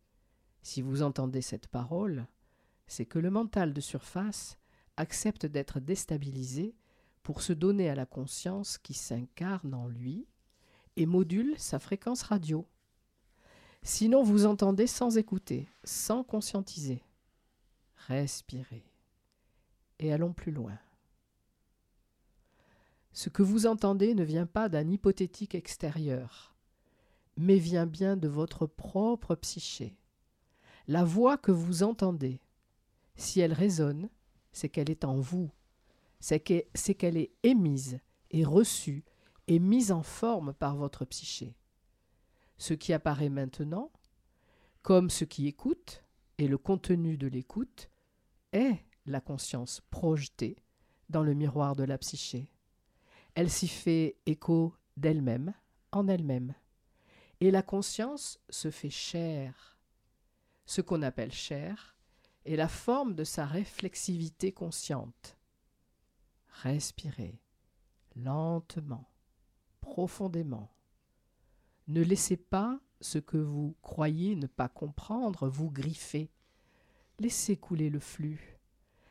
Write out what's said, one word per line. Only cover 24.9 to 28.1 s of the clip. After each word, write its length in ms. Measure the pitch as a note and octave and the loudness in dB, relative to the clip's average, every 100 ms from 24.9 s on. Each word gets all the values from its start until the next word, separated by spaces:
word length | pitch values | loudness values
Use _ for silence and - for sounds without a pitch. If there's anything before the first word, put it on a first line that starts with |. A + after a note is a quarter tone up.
hypothétique 640 | G3 G3 G3 F3+ - G#3 | 2 4 4 0 -4 -8
extérieur, 1000 | F3+ - - D#3+ D3+ D3+ B2+ B2 - - _ _ _ _ _ _ _ _ - | -6 -8 -6 -4 -2 -2 -2 -6 -16 -20 _ _ _ _ _ _ _ _ 0
mais 200 | F3 G3 | 6 6
vient 300 | E3 F3 E3+ | 6 2 2
bien 300 | D#3+ F#3+ | 0 0